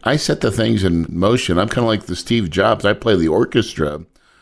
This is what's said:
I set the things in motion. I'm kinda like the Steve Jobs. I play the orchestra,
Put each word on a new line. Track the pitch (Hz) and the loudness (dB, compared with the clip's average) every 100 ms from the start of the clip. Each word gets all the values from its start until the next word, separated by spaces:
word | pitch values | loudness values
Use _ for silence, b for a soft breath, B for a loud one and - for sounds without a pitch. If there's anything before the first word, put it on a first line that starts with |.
I | - 147 | -2 -2
set | - - | 0 -2
the | 113 | 0
things | 107 113 110 | 0 0 2
in | 92 85 80 | 2 0 -2
motion. | 85 98 127 - 85 | 0 0 0 0 0
I'm | 104 | 0
kinda | - 113 | 0 0
like | 107 | 0
the | - 87 | -4 -10
Steve | - 120 90 | -2 -2 0
Jobs. | 87 104 110 104 | 0 2 2 0
I | |
play | 110 117 | 0 2
the | 95 80 | 2 4
orchestra, | 82 117 120 104 - 73 78 82 _ b b | 2 2 0 -2 -2 -4 -4 -14 _ b b